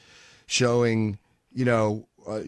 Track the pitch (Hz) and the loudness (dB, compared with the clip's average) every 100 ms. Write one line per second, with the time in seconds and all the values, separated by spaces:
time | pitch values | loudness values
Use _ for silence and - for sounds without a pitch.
0 | _ - - - - - 123 120 117 110 | _ -20 -20 -20 -6 0 2 2 2 2
1 | 107 104 _ _ _ 123 123 117 107 107 | -2 -4 _ _ _ -4 0 2 0 -2
2 | - _ - 107 | -10 _ -10 -10